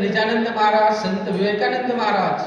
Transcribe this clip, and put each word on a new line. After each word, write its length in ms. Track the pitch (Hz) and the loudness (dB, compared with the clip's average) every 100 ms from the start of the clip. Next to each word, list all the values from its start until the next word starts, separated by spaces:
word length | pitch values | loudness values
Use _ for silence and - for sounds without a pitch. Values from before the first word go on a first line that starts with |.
निजानंद 480 | 196 220 220 233 226 | 0 0 0 0 -2
महाराज, 540 | 214 214 214 214 214 | 0 2 4 2 2
संत 260 | 190 196 - | -2 -4 -2
विवेकानंद 640 | 180 202 208 247 254 247 | -2 0 0 0 -2 -2
महाराज 500 | 233 214 196 180 - | 0 0 0 0 -2